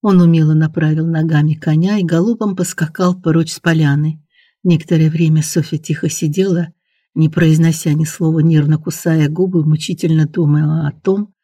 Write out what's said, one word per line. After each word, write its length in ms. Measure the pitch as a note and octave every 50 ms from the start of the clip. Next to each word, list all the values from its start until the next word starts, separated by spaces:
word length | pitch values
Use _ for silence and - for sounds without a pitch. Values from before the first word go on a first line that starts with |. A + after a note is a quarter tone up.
Он 200 | - G#3 G3 F3+
умело 320 | F3 E3 E3 E3 D#3 D3+ D#3
направил 540 | D#3 D#3+ D#3 D#3 - D#3+ D#3 D#3 D#3 D#3+ E3+
ногами 460 | E3 D#3 D#3 D#3+ D#3+ D3 D3 D#3 D3+
коня 440 | D#3 - E3 D#3 D#3 E3+ F#3+ G#3 G#3+
и 60 | F#3+
галопом 520 | E3 E3+ E3 F3 A3 A#3+ G#3+ A3 G#3 F#3+
поскакал 640 | F#3 F3+ F3 - - E3 D#3 D#3+ - F#3 F3+ F3+ F#3
прочь 320 | - E3 D#3 E3 E3 D#3+
с 80 | - -
поляны. 640 | _ F3 E3 D#3+ D#3+ D3 C#3 D3 D3 D#3 D#3 D#3 _ _ _ _ _ _ _ _ _
Некоторое 460 | F3+ E3+ D#3 - - F3 D#3+ D#3+ D#3
время 340 | D#3 D#3+ E3+ D#3+ D#3 D#3 D3
Софья 340 | - - E3+ D3+ - - D3
тихо 320 | - - E3 - - D3+
сидела, 600 | - - - D3+ D3 F#3 F#3+ G3 F3+ E3+ E3+ D#3+ - _ _ _ _ _ _ _ _
не 140 | D#3+ D#3+ D#3
произнося 640 | D#3 E3 E3 D#3+ D#3 D#3 E3 E3 D#3+ D#3+ - E3 D3
ни 120 | D3+ D#3+
слова, 340 | D3+ - - E3+ D#3+ D#3+ E3
нервно 380 | D3+ E3 E3 D3+ D3 D3 D#3 D#3
кусая 520 | D#3 - E3 - - E3+ D#3+ D#3+ D3+ C#3+
губы, 360 | D#3 E3 F#3 F#3+ F#3 F3 D3+
мучительно 600 | D#3 D#3 D#3 - - F3 - - E3 D#3+ D#3 D#3
думая 640 | D3 D#3 F#3 E3+ D3 D3 D3+ D3+ D3+ D#3 D#3+ D#3 D3
о 40 |
том 420 | C#3+ - _ G3 F#3+ G3+ G#3 G#3 _ _